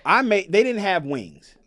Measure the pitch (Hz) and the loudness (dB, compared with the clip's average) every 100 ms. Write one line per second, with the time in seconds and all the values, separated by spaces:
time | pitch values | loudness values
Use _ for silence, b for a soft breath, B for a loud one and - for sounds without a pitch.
0 | - 220 254 208 170 196 254 226 196 180 | 0 0 2 -2 2 2 2 -2 -2 -4
1 | 139 139 90 71 _ _ | -4 -8 -8 -16 _ _